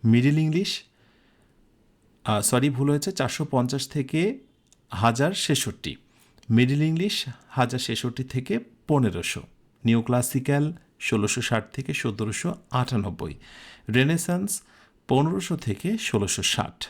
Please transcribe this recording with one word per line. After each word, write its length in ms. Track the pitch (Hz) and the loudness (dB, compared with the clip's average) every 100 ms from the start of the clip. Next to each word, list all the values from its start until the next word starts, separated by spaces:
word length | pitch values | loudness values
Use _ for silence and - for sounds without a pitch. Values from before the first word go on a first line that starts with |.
| 113 | 6
মিডল 320 | 117 131 151 | 6 6 4
ইংলিশ, 460 | 156 160 202 - - _ _ _ _ _ _ _ _ _ _ _ _ _ | 2 0 -2 -6 -10 _ _ _ _ _ _ _ _ _ _ _ _ _
আহ, 180 | - 107 | -2 0
সরি, 280 | 104 127 139 | 2 2 2
ভুল 200 | 127 139 | 0 2
হয়েছে, 220 | 147 170 | 2 0
চারশো 340 | 185 131 - 147 | -2 -4 -2 -2
পঞ্চাশ 360 | 131 123 139 - | 0 0 -2 -4
থেকে 520 | 151 127 160 190 269 _ _ _ _ _ | -4 -2 0 0 -2 _ _ _ _ _
হাজার 420 | 90 117 117 147 | 0 2 4 0
ছেষট্টি, 640 | 196 - 147 - - - - _ _ _ _ - | 0 0 0 0 -6 -10 -10 _ _ _ _ 2
মিডল 320 | 113 127 143 | 4 4 4
ইংলিশ 440 | 156 160 196 - - - - | 2 2 -2 -2 -6 -12 -10
হাজার 300 | - 123 127 | -2 0 0
ছেষট্টি 440 | - 113 123 120 | -4 -4 -4 -6
থেকে 360 | 131 131 127 214 - _ - | -6 -6 -4 -6 -6 _ 0
পনেরোশো, 540 | 147 117 87 85 - - _ _ _ 117 | 2 4 0 -6 -8 -12 _ _ _ 2
নিওক্লাসিক্যাল 880 | 117 113 123 120 135 131 143 151 170 _ _ | 2 4 0 0 -2 0 0 0 -4 _ _
ষোলোশো 420 | - 110 104 - | -2 0 0 -2
ষাট 300 | 113 113 - | 0 -2 -2
থেকে 220 | - - | -10 -6
সতেরোশো 640 | 123 123 101 110 - 170 - - | -4 -4 -4 -4 -4 -4 -6 -4
আটানব্বই, 600 | 127 123 117 101 87 85 71 - - - - - 113 | -2 0 0 -2 -6 -10 -10 -18 -20 -20 -16 0 2
রেনেসান্স 680 | 135 165 - 180 202 - _ _ _ _ - | 4 2 0 -2 -2 -6 _ _ _ _ 0
পনেরোশো 500 | 127 151 190 175 165 | 2 2 0 -4 -4
থেকে 400 | 113 101 175 220 | -4 -4 -4 -4
ষোলোশো 460 | - 113 98 - | 0 0 0 0
ষাট 440 | 95 - - - | -2 0 -2 -6